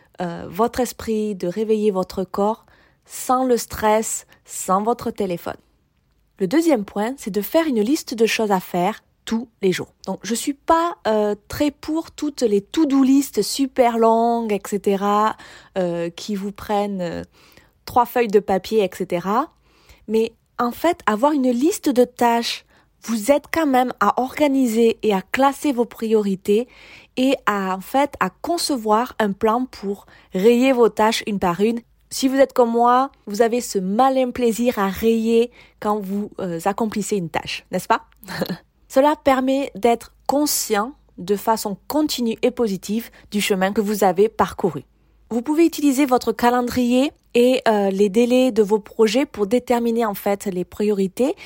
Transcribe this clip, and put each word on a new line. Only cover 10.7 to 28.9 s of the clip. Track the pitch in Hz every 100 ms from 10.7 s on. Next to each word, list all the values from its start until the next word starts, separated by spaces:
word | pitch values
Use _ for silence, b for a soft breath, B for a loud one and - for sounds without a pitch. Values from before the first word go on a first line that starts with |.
| 330 339 339 214
euh, | 214 208 208 -
très | - 294
pour | 285 - 311 -
toutes | - 302 -
les | 233 202
to-do | 196 - 311 269
list | 262 269 277 -
super | - - 269 - 240 233
longues, | 226 226 233 233 226
et | 202 -
cetera, | 202 208 196 202 208 220 - B B B 196
euh, | 180 170 170
qui | 170 -
vous | 202 202
prennent, | 202 - 208 202 196
euh, | 175 170 170 b b b b b
trois | - 254 240
feuilles | 254 240
de | 202
papier, | 196 190 - 220
et | 185
cetera. | - 185 175 170 220 320 _ b b b b b
Mais | 220 226 _ _ -
en | 240
fait, | 226 320 349 -
avoir | 208 277
une | 302 254
liste | 240 302 415 -
de | 240
tâches | 247 - 240 233 233 - - b b _
vous | - 226 208
aide | 285 -
quand | 330 311
même | 254 254 -
à | 202 -
organiser | 254 - 294 269 254 220 233 -
et | 214
à | 190
classer | - - 269 269 302
vos | 240 233
priorités | - 220 220 202 185 - 208 254 B B B B -
et | 262 269 -
à, | 208 190
en | 190
fait, | - 269 277 -
à | 185
concevoir | - - 339 - 277 214